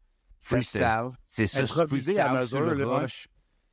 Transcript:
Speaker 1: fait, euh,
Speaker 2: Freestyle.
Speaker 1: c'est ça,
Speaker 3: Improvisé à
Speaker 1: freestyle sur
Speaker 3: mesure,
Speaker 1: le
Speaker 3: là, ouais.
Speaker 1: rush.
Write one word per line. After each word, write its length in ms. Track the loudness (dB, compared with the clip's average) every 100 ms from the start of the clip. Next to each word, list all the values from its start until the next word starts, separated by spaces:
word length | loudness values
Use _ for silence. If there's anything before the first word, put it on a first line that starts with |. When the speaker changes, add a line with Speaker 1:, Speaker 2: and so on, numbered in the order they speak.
| _ _ _ -18
Speaker 1:
fait, 160 | -4 -2
euh, 60 |
Speaker 2:
Freestyle. 500 | -2 0 0 0 -2 -10 -10
Speaker 1:
c'est 200 | 0 0
ça, 140 | 2
Speaker 3:
Improvisé 540 | 0 0 0 0 0 2
à 120 | 2
Speaker 1:
freestyle 180 | 2 0
sur 120 | 0
Speaker 3:
mesure, 140 | 0 0
Speaker 1:
le 80 | 0
Speaker 3:
là, 40 |
ouais. 100 | 0
Speaker 1:
rush. 260 | -2 -8 -18 _ _ _ _